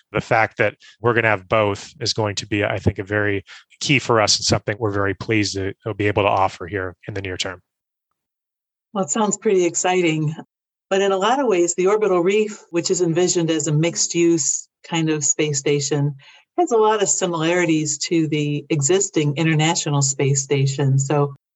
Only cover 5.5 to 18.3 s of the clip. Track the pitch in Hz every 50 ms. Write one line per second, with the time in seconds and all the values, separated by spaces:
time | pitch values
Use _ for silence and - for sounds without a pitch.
5.5 | 95 98 95 98 - _ - 110 104 98 101 104 101 107 98 101 110 98 95 92
6.5 | - - 92 85 101 98 92 92 90 _ - - 107 98 98 95 92 90 - 98
7.5 | 92 90 _ _ _ _ _ _ _ _ _ _ _ _ _ _ _ _ _ _
8.5 | _ _ _ _ _ _ _ _ - 202 190 - - 226 214 202 190 - - 220
9.5 | 196 185 175 170 170 - - 185 185 185 175 160 156 156 156 151 160 - - _
10.5 | _ _ _ _ _ _ _ - 190 196 196 202 196 190 190 220 254 277 277 226
11.5 | 190 175 175 170 - - 180 190 214 214 214 190 185 180 170 190 202 214 214 214
12.5 | - - - - 165 170 170 - 190 170 180 165 160 170 180 180 - 175 165 156
13.5 | 165 160 143 160 147 151 160 170 - - - - - 170 170 170 170 160 - -
14.5 | - - - _ _ _ - - 175 165 160 160 156 151 147 - - - 156 151
15.5 | 143 139 - 151 147 143 139 - 151 143 143 147 139 - - - - - _ _
16.5 | _ - 359 330 240 220 214 214 220 208 196 - - - 185 185 170 160 156 165
17.5 | 175 180 175 160 160 156 151 139 - - - - 180 165 160 147